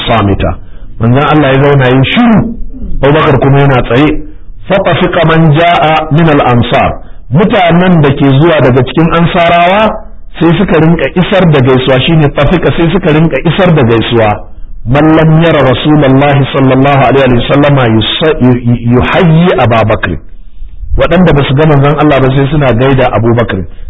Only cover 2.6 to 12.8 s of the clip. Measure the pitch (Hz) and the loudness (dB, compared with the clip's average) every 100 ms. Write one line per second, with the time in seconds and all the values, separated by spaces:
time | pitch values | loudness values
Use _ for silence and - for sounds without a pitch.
2.6 | - - - - 139 156 156 135 135 139 | -8 -6 -4 0 0 2 2 0 2 2
3.6 | 139 127 - 120 147 - - - - - | 2 0 0 0 0 -2 -8 -14 -16 -12
4.6 | - 196 190 - 180 180 160 160 165 143 | -4 -2 0 -2 -2 0 0 2 2 2
5.6 | 170 175 156 156 - 147 165 143 127 120 | 2 0 0 -2 0 0 2 2 2 0
6.6 | - 135 98 - - - - 143 208 226 | 0 0 -2 -4 -12 -16 -2 0 2 2
7.6 | 175 170 185 170 143 - 139 135 175 156 | 2 2 2 2 2 0 2 2 2 2
8.6 | 135 131 123 - 165 165 170 180 170 170 | 2 0 0 0 0 0 0 0 0 2
9.6 | 175 202 220 202 - - - - 165 165 | 2 0 -2 -4 -12 -16 -12 -2 0 0
10.6 | 196 170 160 170 135 - - 196 180 143 | 0 2 2 0 -2 -2 0 2 2 2
11.6 | 127 131 139 131 131 165 143 151 143 180 | 2 2 2 0 2 0 0 0 0 0
12.6 | 151 - | 0 0